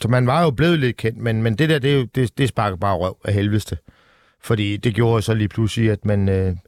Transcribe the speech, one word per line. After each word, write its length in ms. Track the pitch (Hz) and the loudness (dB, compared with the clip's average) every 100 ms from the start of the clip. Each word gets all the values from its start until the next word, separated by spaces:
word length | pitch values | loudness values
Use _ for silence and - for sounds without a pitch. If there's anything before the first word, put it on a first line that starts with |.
så 60 | 110 | 0
man 180 | 127 123 | 0 2
var 160 | 151 | 2
jo 80 | 170 | 2
blevet 280 | 123 165 165 | 2 2 2
lidt 180 | 127 - | 0 -2
kendt, 220 | 110 107 | -4 -4
men, 240 | 113 110 | -2 0
men 160 | 113 104 | 0 0
det 100 | 156 | 2
der, 100 | 151 | 2
det 120 | 135 | 2
er 40 | 139 | 0
jo, 100 | 117 | 0
det, 240 | 131 120 - | -2 -2 0
det 100 | 131 | -2
sparker 280 | - 104 87 | 0 -2 0
bare 180 | 101 87 | -2 0
røv 200 | 92 - | -2 -4
af 80 | - | -2
helveste. 460 | 101 104 104 - - _ - _ _ _ _ | 0 0 -2 -4 -10 _ -20 _ _ _ _
Fordi 340 | - 113 104 104 | -4 -2 -2 -2
det 180 | 123 | -2
gjorde 280 | 101 117 113 | 0 2 2
så 120 | 107 | 0
lige 140 | 110 104 | 0 0
pludselig, 420 | - 110 117 110 | 0 -2 0 0
at 140 | 104 | 0
man, 240 | 104 101 98 | 0 0 2
øh, 280 | 95 92 90 | 0 0 -4